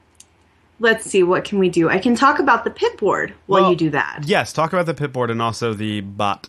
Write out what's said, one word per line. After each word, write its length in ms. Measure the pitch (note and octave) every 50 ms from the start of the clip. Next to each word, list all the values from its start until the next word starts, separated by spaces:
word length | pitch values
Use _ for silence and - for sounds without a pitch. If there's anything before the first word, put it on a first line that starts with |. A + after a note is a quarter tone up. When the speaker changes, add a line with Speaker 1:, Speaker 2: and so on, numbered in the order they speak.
| _ _ _ _ - _ _ _ _ _ _ _ _ _ _ _
Speaker 1:
let's 260 | A3 A#3 A3 A3+ -
see, 160 | - - G3
what 220 | F3+ F3 F#3 - -
can 140 | - G#3 G3+
we 100 | F#3+ F3+
do? 200 | E3 F3 E3 D3+
I 100 | C3 F#3
can 160 | F#3+ B3+ A#3+
talk 240 | A3+ - C4+ D4 D4
about 240 | - C4+ A#3+ A3 -
the 80 | A3
Pip 260 | A3 - - A#4 A#4 -
board 340 | A3 F#3+ C#3 - D3+ D3+ - - _
while 160 | - F#3+ F#3+ F#3+
Speaker 2:
Well, 60 | F#3
Speaker 1:
you 60 | F3+ D#3+
do 120 | E3 D#3
that. 320 | C#3+ C#3+ G2 D2 - - D3+
Speaker 2:
yes, 280 | C#3+ G3+ F3+ C3 - -
talk 200 | - D#3 E3 F#3
about 140 | F3+ F3 E3
the 60 | D#3+
Pip 180 | C3 D3 C#3+ B2+
board 160 | C3 B2 A#2
and 100 | A#2 A2+
also 320 | A#2 A#2 A2 - A#2+ A#2 A2
the 260 | G2+ G#2+ G#2+ G#2 G#2
bot 460 | G2+ G2 G2+ G2+ G#2+ G2+ G2 F#2+ -